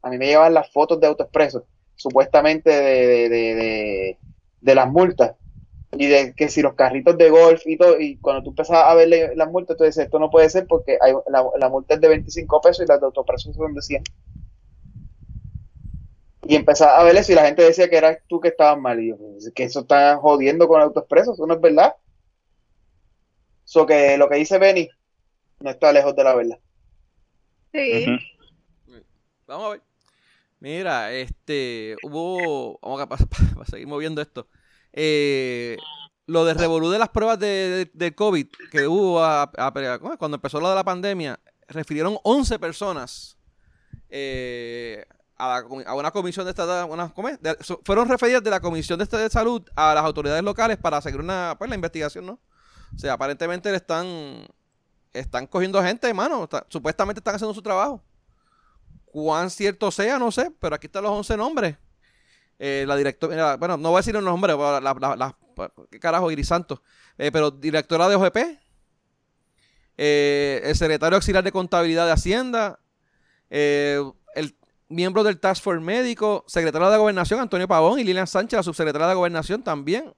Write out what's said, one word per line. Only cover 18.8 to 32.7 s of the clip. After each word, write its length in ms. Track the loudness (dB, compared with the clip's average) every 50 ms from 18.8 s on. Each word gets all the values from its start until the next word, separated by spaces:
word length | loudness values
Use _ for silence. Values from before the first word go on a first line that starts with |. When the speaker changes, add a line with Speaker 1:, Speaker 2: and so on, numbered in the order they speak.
| 0 -4 -2 -2
Speaker 1:
y 100 | -4 -6
yo, 60 | -8 -8 -14 -20 -20 -18
"Es 140 | -18 -16 _
que 100 | -6 -6
eso 180 | -6 -6 -8
está 360 | 0 _ 4 6 6 6 4 4
jodiendo 500 | 4 4 4 4 4 2 4 4 4 6
con 140 | 6 6
AutoExpreso, 520 | 6 4 2 -4 -4 _ 4 4 4 4 -2
eso 120 | -6 -2
no 80 | -2 -2
es 80 | 4
verdad". 340 | 4 4 6 6 6 4 4 _ _ _ _ _ _ _ _ _ _ _ _ _ _ _ _ _ _ _ _ _ _ _ _ _ _ _ _ _ _ _ _ _ _
So 220 | 0 2 2 4
que 320 | 6 6 6 6 4 6 4
lo 100 | 4 4
que 80 | 4 0
dice 200 | 0 2 2 4
Benny 320 | 6 6 4 4 0 -4 _ _ _ _ _ _ _ _ _ _ _ _ _ _
no 100 | -10 -10
está 240 | -4 2 4 6 6
lejos 220 | 6 4 4 2
de 80 | 2 2
la 120 | 2 4
verdad. 220 | 2 0 -4 -6 _ _ _ _ _ _ _ _ _ _ _ _ _ _ _ _ _ _ _ _ _ _ _
Speaker 2:
Sí. 340 | _ -6 -4 -2 -2 -2 -2 -2
Speaker 3:
Ujú. 880 | -4 -6 -8 -14 _ _ _ _ _ _ _ _ _ _ _ _ _ -20 _ _ _ _ _ _ _ _ _ _
Speaker 4:
Vamos 180 | -14 -10 -10 -10
a 20 |
ver. 120 | -10 -12 _ _ _ _ _ _ _ _ _ _ _ _ _ _ _ _
Mira, 520 | -16 -14 -12 -8 -6 -6 -6 -6 -6 -8
este, 840 | -10 -10 -10 -12 -14 _ _ -8 -6 -6 -6 -6 -8 -12 -12 -14 -14 -16 -16
hubo, 760 | -14 -12 -10 -8 -8 -6 -6 -6 -6 -6 -8 -8 -12